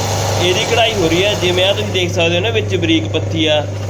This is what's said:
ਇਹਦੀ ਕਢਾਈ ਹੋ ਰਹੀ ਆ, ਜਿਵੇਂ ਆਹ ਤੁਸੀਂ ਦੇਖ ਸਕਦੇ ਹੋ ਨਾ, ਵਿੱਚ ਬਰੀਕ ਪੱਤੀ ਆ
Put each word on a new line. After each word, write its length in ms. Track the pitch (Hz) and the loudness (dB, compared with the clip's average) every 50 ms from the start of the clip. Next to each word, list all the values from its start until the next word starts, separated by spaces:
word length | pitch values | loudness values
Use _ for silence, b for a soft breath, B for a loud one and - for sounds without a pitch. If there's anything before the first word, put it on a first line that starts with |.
| - - - - - - - - | -2 -2 -2 0 0 0 0 2
ਇਹਦੀ 220 | 175 180 185 220 226 214 | 2 2 2 0 0 0
ਕਢਾਈ 220 | 226 233 226 226 214 | 2 2 2 2 2
ਹੋ 140 | 202 165 156 | 0 0 2
ਰਹੀ 160 | 165 180 196 | 2 2 2
ਆ, 100 | 208 202 | 0 0
ਜਿਵੇਂ 300 | 170 175 180 180 180 185 | 0 0 0 2 2 2
ਆਹ 100 | 196 208 | 2 0
ਤੁਸੀਂ 140 | 214 202 202 | 0 -2 -2
ਦੇਖ 260 | 175 185 175 165 - | -2 -2 -2 -2 0
ਸਕਦੇ 220 | 180 165 170 175 | 0 0 2 0
ਹੋ 40 | 175 | 0
ਨਾ, 100 | 202 233 | 0 0
ਵਿੱਚ 260 | 220 214 202 - 190 | -2 -2 -2 -2 -2
ਬਰੀਕ 320 | 170 170 165 165 156 156 - | 0 0 2 2 2 0 -2
ਪੱਤੀ 380 | 160 160 156 - 165 160 156 | -4 -4 -4 -2 -2 0 0
ਆ 200 | 151 151 151 147 - - - - | 2 2 0 0 -2 -6 -6 -6